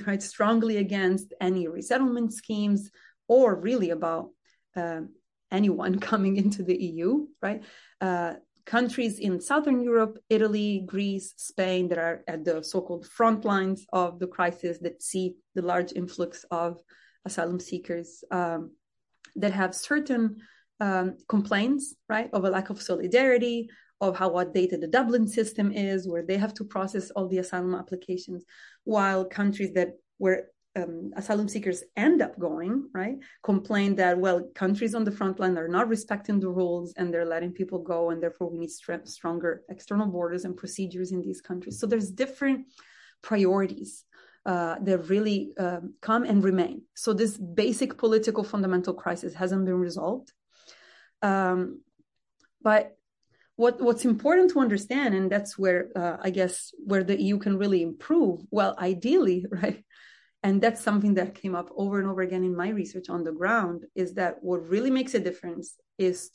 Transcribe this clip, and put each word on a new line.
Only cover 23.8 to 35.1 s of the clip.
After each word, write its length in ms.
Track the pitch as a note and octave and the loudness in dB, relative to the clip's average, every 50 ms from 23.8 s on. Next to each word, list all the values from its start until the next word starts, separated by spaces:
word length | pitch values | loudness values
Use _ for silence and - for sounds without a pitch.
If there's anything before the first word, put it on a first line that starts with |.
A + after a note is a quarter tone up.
| _ _ _ _ | _ _ _ _
of 140 | G3 F#3+ F#3 | -2 0 0
how 200 | F#3 F#3 F3+ E3+ | 0 0 0 2
outdated 440 | F3 F3+ F3 - F#3 F3+ F3+ F#3 D#3 | 0 0 0 2 2 2 2 0 -4
the 60 | E3 | -2
Dublin 400 | D#3+ A#3 B3+ B3 A3+ A#3+ A#3 A3 | 2 2 2 4 4 2 2 2
system 440 | G#3 - A#3 A3 G#3+ - G#3+ G3+ G3+ | 2 0 0 -2 -2 -2 -2 0 0
is, 360 | G3+ G#3 G3 G3 F#3+ F#3 F3+ | 0 0 -2 0 -2 -2 -2
where 160 | F#3 E3+ E3+ E3 | -4 -4 -4 -2
they 140 | F#3 F#3+ | 0 0
have 160 | G3+ G#3 G#3 G#3 | 0 0 -2 -4
to 80 | - G3+ | -8 -12
process 460 | - - G3 F#3+ G3 - F#3+ F#3+ - | -6 -4 -4 -4 -2 -4 -6 -6 -4
all 160 | - G3+ F#3 | -4 -4 -2
the 120 | F#3 F#3+ F#3 | 0 -2 -2
asylum 340 | F3+ - F#3 F3+ F3+ F#3 F3+ | -2 -2 -4 -4 -2 -2 -4
applications, 720 | - F3+ - F#3 F3+ - - F3+ F3+ - - F3+ F3+ - _ - - - - - _ _ | -4 -6 -8 -10 -10 -6 -6 -8 -8 -6 -10 -12 -12 -14 _ -20 -20 -20 -20 -20 _ _
while 420 | G#3+ G#3+ G#3 G3 G3 F#3+ F#3+ F#3 | 0 2 2 4 4 2 0 -2
countries 480 | F#3 - G#3 G3+ G3+ G3+ G#3 G3 F3+ E3+ | -2 -2 0 0 0 0 0 -4 0 0
that 220 | F#3 F3+ F3+ - - _ _ _ - | 0 0 0 -4 -10 _ _ _ 0
where, 300 | G3 F#3 F#3 F#3 - - _ _ _ _ _ | 2 2 2 2 -2 -8 _ _ _ _ _
um, 360 | F#3+ F3 E3 E3 E3 F#3+ - - | -6 -6 -6 -8 -10 -10 -10 -10
asylum 320 | G3 G3+ - G#3 G#3 G#3+ G3+ | -8 -4 -2 0 0 0 -2
seekers 340 | - G#3+ - F#3 F3+ - - - _ | -4 -4 -2 -2 -4 -4 -8 -8 _
end 240 | G#3 A#3 D4+ F4 - | 2 4 6 6 6
up 160 | - - - - | 4 0 -2 -4
going, 500 | F3 D#3 D#3 D#3+ E3+ G3 A#3+ C#4 C#4 - - | -6 -4 -4 -4 -4 -2 -2 -2 -4 -4 -6
right, 240 | F#3 F#3+ A3+ C4+ C4+ - - - _ - | -6 -4 -4 -6 -10 -12 -18 -20 _ 0
complain 520 | - G3 F#3 F#3 - G#3+ G3+ G3 G3 F#3+ | 0 0 0 0 0 0 2 2 2 2
that, 220 | G3 F#3 F3+ F3+ F3+ | 4 4 4 4 4
well, 280 | F#3+ F#3+ F3 F3 F3 - - | 4 2 2 2 0 -6 -6
countries 380 | - F#3+ F#3 G3+ - A#3 G#3+ A3+ | -2 0 0 0 0 0 -2 0
on 100 | A3+ A3 | 0 -2
the 80 | G#3 | -2